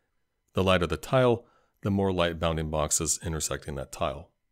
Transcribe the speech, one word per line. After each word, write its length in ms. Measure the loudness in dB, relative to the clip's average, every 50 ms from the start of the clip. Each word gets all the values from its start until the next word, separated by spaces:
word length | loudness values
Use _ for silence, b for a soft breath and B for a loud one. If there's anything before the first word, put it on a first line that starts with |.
| _ _ _ _ _ _ _ _ _ _ -2
The 100 | 0 2
lighter 240 | 4 4 4 4 0
the 100 | -2 -4
tile, 480 | -4 0 2 4 4 4 2 2 -2 b b b b b b b
the 100 | b -2
more 200 | 0 2 2 2
light 280 | 2 2 0 0 0 0
bounding 300 | -2 -2 0 -2 -2 -2
boxes 500 | -2 0 0 0 0 -2 0 -2 -4 -4 -4
intersecting 520 | -6 -4 -4 -4 -4 -6 -8 -8 -8 -8
that 160 | -8 -10 -10
tile. 400 | -8 -4 -4 -4 -4 -6 -12 -18 _ _ _ _